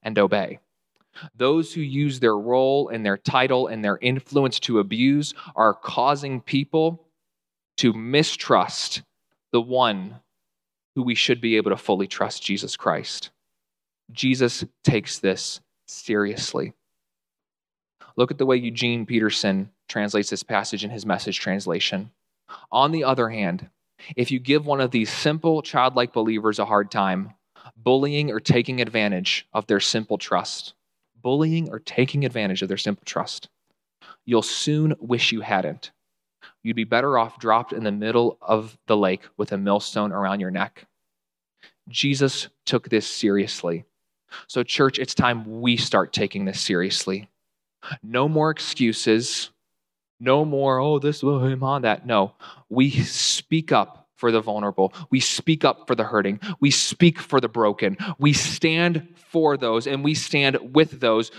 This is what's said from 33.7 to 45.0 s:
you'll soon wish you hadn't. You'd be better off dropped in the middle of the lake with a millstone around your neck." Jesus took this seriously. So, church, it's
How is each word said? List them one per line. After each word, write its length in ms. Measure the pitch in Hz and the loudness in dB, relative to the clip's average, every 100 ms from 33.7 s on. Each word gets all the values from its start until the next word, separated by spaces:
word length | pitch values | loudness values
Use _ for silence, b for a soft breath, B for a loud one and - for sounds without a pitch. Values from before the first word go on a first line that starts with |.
| _ _ _ B B - | _ _ _ B B 0
you'll 160 | 117 | 0
soon 520 | - - - 151 156 151 | 0 -2 -2 2 2 0
wish 340 | 113 127 - | -2 0 0
you 80 | 110 | -2
hadn't. 500 | 98 98 87 80 - - _ _ _ _ B B | -2 -2 -2 -6 -14 -20 _ _ _ _ B B
You'd 140 | 110 117 | -6 -4
be 80 | |
better 320 | 113 117 135 131 | 0 0 2 2
off 200 | 113 - | 0 -2
dropped 340 | 113 110 120 | 2 2 2
in 120 | - | -4
the 80 | 110 | -4
middle 460 | 104 107 120 120 - | -2 0 2 2 0
of 340 | 87 110 110 - - | 0 0 0 -12 0
the 100 | 107 | 2
lake 260 | 95 95 - - | 2 0 -6 -8
with 160 | 107 | -6
a 60 | 98 | -2
millstone 540 | 98 101 - 110 104 | 0 0 0 -2 -2
around 280 | 92 98 101 | -2 -2 -2
your 100 | 92 | -4
neck." 360 | 92 101 - - _ _ _ _ _ _ _ b b - | -4 -4 -8 -20 _ _ _ _ _ _ _ b b -10
Jesus 600 | 120 143 135 139 - - _ | -4 -2 2 0 0 -10 _
took 240 | - 123 - | -4 -2 0
this 180 | 110 - | 0 0
seriously. 800 | - 107 101 98 - 90 85 - _ _ _ _ B B | -2 0 2 0 -4 -6 -6 -8 _ _ _ _ B B
So, 160 | 127 | -4
church, 360 | 123 - 135 | -2 2 2
it's 160 | - | 2